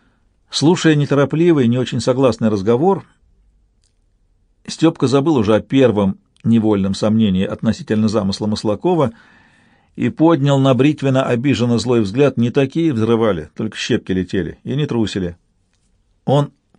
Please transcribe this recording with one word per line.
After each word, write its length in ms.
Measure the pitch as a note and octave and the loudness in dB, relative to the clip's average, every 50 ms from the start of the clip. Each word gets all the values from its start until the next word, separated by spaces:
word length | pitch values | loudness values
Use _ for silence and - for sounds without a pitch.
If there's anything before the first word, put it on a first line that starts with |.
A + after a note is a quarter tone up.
| _ _ _ _ _ _ _ _ _ _ | _ _ _ _ _ _ _ _ _ _
Слушая 440 | - - C3+ D3+ F#3 - - D#3+ D#3 | -6 0 2 2 2 2 2 2 2
неторопливый, 720 | D3 C#3+ - C#3+ C#3 C#3+ C3+ D3 D#3 E3+ F3+ E3 D3 B2+ A#2 | 2 0 0 2 0 0 0 0 0 2 2 2 4 2 2
не 100 | A#2+ B2+ | 2 0
очень 220 | B2 - - B2+ | -2 -4 -4 -4
согласный 480 | A2+ - B2+ B2 C3+ B2+ A2 - A#2 A2 | -2 -2 0 2 2 0 0 2 -2 -2
разговор, 580 | G#2 G2+ F#2+ G#2+ A#2 A#2+ D3+ F#3+ G3 D#3+ - _ _ _ _ _ _ _ _ _ _ _ _ _ _ _ _ _ _ _ _ _ _ _ _ _ _ _ _ _ _ _ _ | 0 0 0 0 0 2 2 0 0 0 -4 _ _ _ _ _ _ _ _ _ _ _ _ _ _ _ _ _ _ _ _ _ _ _ _ _ _ _ _ _ _ _ _
Стёпка 400 | - - - D#3 D#3+ E3 - - | -16 -6 0 0 0 0 0 -2
забыл 300 | B2 A#2+ C#3+ C3+ E3 D#3+ | 0 0 0 0 2 0
уже 180 | C3 G#2 G2 A2+ | 0 2 2 2
о 60 | G#2 | 0
первом 580 | - - - C3+ C3 B2 G2+ G#2 G2+ F#2+ F#2+ - _ _ _ _ _ | 0 0 0 2 2 4 2 2 0 0 -2 -4 _ _ _ _ _
невольном 500 | A#2+ A2+ A2+ G#2 G#2+ G#2+ G2 F#2+ G2 G2 | 2 2 2 4 2 2 2 0 -2 -2
сомнении 500 | - - G#2+ G#2+ A2+ A2 G#2 F#2 F#2 G2 | -2 -2 0 2 2 2 2 2 0 -2
относительно 640 | - G#2+ - - A#2 A2 - - - A2 G#2+ G#2+ A2 | -4 -6 -4 -4 -4 -4 -4 -4 -4 -2 0 0 0
замысла 380 | G2 A2+ G2+ F#2+ G2 - A2 | 0 -2 -2 -2 -4 -4 -4
Маслакова — 640 | G#2+ G#2+ G#2+ - A2 G#2 F#2+ - E3+ F3+ D#3+ C#3+ A#2 - - _ _ _ _ _ _ _ _ _ _ _ _ _ _ _ | -4 -4 -4 -4 -4 -4 -2 -2 -2 0 0 0 -2 -4 -10 _ _ _ _ _ _ _ _ _ _ _ _ _ _ _
и 120 | - A#2+ A#2+ | -6 -4 -4
поднял 500 | A2+ - D3+ E3 E3+ C#3+ C3+ C#3+ C#3 C#3 | 0 2 2 4 4 4 2 2 2 2
на 160 | C3+ C3+ C3 | 2 2 2
Бритвина 500 | A#2 C3 D3+ D3+ D3 C3+ C3+ C3 C3 C3+ | 4 2 0 0 0 -2 -2 0 0 0
обиженно 540 | - B2 A#2 B2 D3 B2+ G2 A#2+ B2 A#2+ A2+ | 0 -2 -2 0 -2 0 0 0 0 0 -2
злой 220 | G2 B2 B2+ A#2 | 0 0 0 0
взгляд. 360 | A2 F#2+ F#2+ B2+ C#3+ C#3 - | 0 0 0 2 2 2 2
Не 140 | - A#2 A#2+ | 0 -2 0
такие 420 | - C#3+ C#3 C3+ - E3 E3 D#3+ C#3 | 0 0 -2 -2 -2 -2 -2 -2 0
взрывали, 580 | A2 G#2+ A2 A#2 A2 A2+ A2 G2 D#2+ D2+ D#2 _ | 0 0 0 0 0 2 0 -2 -4 -6 -12 _
только 200 | - A2+ A2 - | -10 -8 -8 -8
щепки 360 | - - - B2+ G2+ - - F#2+ | -10 -6 -4 -4 -4 -2 -4 -4
летели, 460 | F#2 F2+ - - G2+ E2+ D#2 D#2 - _ | -4 -4 -4 -4 -6 -6 -6 -10 -14 _
и 100 | A#2 B2 | -8 -6
не 120 | C#3 D3+ | -6 -4
трусили. 500 | - - A#2 A2 F#2+ - G#2 F2+ E2+ E2 - _ _ _ _ _ _ _ _ _ _ _ _ _ _ _ _ _ | -4 -2 -2 -2 -2 -4 -6 -6 -6 -8 -12 _ _ _ _ _ _ _ _ _ _ _ _ _ _ _ _ _
Он 280 | - B2+ D3 C#3+ C#3 - _ _ _ _ | -2 0 0 0 -2 -6 _ _ _ _